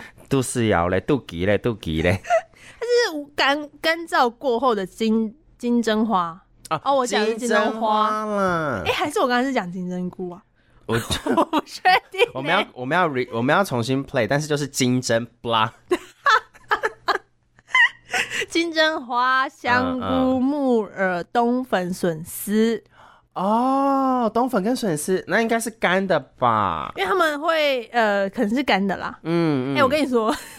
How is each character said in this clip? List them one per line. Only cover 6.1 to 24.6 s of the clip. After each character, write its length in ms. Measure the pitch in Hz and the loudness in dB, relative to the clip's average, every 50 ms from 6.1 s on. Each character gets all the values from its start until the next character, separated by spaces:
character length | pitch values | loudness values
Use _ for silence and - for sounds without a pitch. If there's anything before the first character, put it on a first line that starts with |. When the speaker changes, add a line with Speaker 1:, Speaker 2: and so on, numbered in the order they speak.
| 220 185 175 170 165 185 _ _ _ _ - - | 0 0 -2 -4 -8 -14 _ _ _ _ -8 -6
Speaker 1:
啊， 100 | - - - | -6 -4 0
Speaker 2:
哦， 140 | 262 285 | 0 2
我 100 | 269 247 | 2 2
讲 140 | 240 - 226 | 0 0 0
的 100 | 214 220 | 0 0
是 60 | 233 | -2
金 120 | 214 254 233 | -2 -2 0
针 80 | 214 | 0
花。 80 | 208 214 | 2 2
Speaker 1:
金 60 | 214 | 0
针 100 | 220 220 | -2 -2
花 440 | 226 214 214 214 214 214 214 214 214 | 0 0 2 2 2 0 -2 -2 -4
啦。 580 | 214 208 202 196 185 175 165 156 147 123 95 80 | -4 -2 0 0 0 0 0 -2 -2 -2 -2 -2
Speaker 2:
诶， 60 | - | -2
还 180 | - - 339 302 | -2 -2 -4 -2
是 100 | 294 440 | 0 0
我 80 | 330 | 0
刚 100 | 254 247 | 2 2
刚 60 | 247 254 | 0 0
是 80 | 277 | 0
讲 200 | 262 247 190 175 | -2 -2 -4 -4
金 180 | 175 190 180 180 | -6 -8 -8 -6
针 180 | 180 180 180 180 | -6 -6 -6 -8
菇 200 | - - 185 180 | -8 -10 -10 -12
啊？ 140 | 175 175 - _ _ _ _ _ _ _ _ | -12 -14 -20 _ _ _ _ _ _ _ _
Speaker 1:
我 80 | - 110 | -2 -2
Speaker 2:
<laughs> 400 | 117 - - - - - 302 247 | -2 -2 -4 -6 -4 -2 0 0
我 80 | - - | 0 0
不 140 | - - 302 | 0 0 -2
确 200 | - - - - - 370 370 - - - | -4 -4 -6 -2 2 4 4 2 2 -2
定 100 | - 381 | -2 0
欸。 80 | 403 - | 0 0
Speaker 1:
我 100 | - - | 0 -2
们 100 | 269 285 | -2 0
要， 120 | 175 196 240 - - | 0 0 0 -2 -6
我 120 | - 127 | -8 -4
们 100 | 131 156 | 0 2
要 140 | 180 185 165 | 2 2 2
re-， 180 | 135 123 123 - 113 | 0 -2 -4 -2 -2
我 80 | 113 | -2
们 140 | 120 135 156 | 2 2 4
要 80 | 185 202 | 2 2
重 180 | - 135 120 | 0 -2 -2
新 240 | 113 123 131 135 139 | -2 0 -2 -2 -4
play， 220 | - - 135 110 | -2 -2 0 0
但 120 | 104 135 143 | 2 0 0
是 80 | 151 | 0
就 80 | 147 151 | -2 -2
是 120 | 143 147 | -2 -4
金 340 | 131 - - 131 123 127 127 | -4 -2 0 0 2 2 0
针 260 | 123 - 117 117 120 - _ _ | 0 0 0 0 -2 -4 _ _
blah。 300 | - 117 113 110 110 110 - _ _ - | -4 -2 0 2 2 0 -2 _ _ -4
Speaker 2:
<laughs> 80 | 349 - - - - _ - 508 453 480 - - - - - - 415 392 403 440 - - _ - 349 - - _ _ _ _ _ _ _ _ - - 1077 - 1017 - - _ - - 740 906 - - - 427 - | -4 -4 -4 -8 -14 _ 0 2 2 2 0 -4 -14 -14 -6 -4 -4 -2 -2 -4 -6 -6 _ -4 -4 -4 -6 _ _ _ _ _ _ _ _ 0 2 4 4 2 0 -4 _ -6 -4 -4 -4 -4 -6 -6 -6 -2
金 220 | - 330 339 339 | -2 -2 -2 0
针 320 | 311 320 311 311 311 311 262 | 0 2 2 2 0 -2 -6
花、 460 | 226 254 240 247 254 262 262 269 294 | -4 -2 0 0 2 2 0 0 -2
香 500 | - - - 247 240 247 254 262 262 254 | -6 -6 -2 0 2 2 0 0 -4 -4
菇、 60 | 240 | -2
Speaker 1:
嗯， 320 | 262 262 262 262 254 262 | -2 0 2 2 2 2
嗯。 40 | 262 | 2
Speaker 2:
木 400 | 247 269 294 294 277 262 240 226 | 0 0 0 0 2 2 2 2
耳、 420 | 208 - - 180 190 185 180 175 170 | 0 -2 -4 -2 -2 -2 -2 -2 -4
冬 400 | - - 240 233 240 247 254 262 | -2 0 0 2 2 0 -2 -2
粉、 280 | - - 185 180 175 | -2 -2 -2 -2 -2
笋 320 | 185 - - 180 160 156 170 | -4 -2 -2 -2 -2 -4 -8
丝。 600 | - - - - 196 202 220 220 233 226 - - _ _ - - - - _ _ _ - | -12 -12 -10 -6 0 2 2 2 2 0 -2 -6 _ _ -20 -20 -20 -20 _ _ _ -6
Speaker 1:
哦， 960 | 156 180 202 214 233 247 262 269 277 277 277 269 269 269 262 254 254 240 214 208 | -4 -2 0 0 2 2 2 2 2 2 2 2 2 2 0 0 0 0 0 0
冬 160 | 233 254 262 | 0 0 2
粉 120 | - 208 | 0 0